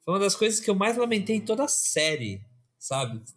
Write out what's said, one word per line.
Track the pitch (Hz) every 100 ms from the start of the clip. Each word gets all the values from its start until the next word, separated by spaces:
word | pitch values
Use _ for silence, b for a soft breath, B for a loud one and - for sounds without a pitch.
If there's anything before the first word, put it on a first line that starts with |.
| -
foi |
uma | 185
das | 202 190
coisas | 220 214
que | -
eu | 196
mais | 208 233
lamentei | 240 220 196 220
em |
toda | 214 220 285
a |
série, | - - - 156 151 110 98 101 _ _ _
sabe? | - 135 131 113 -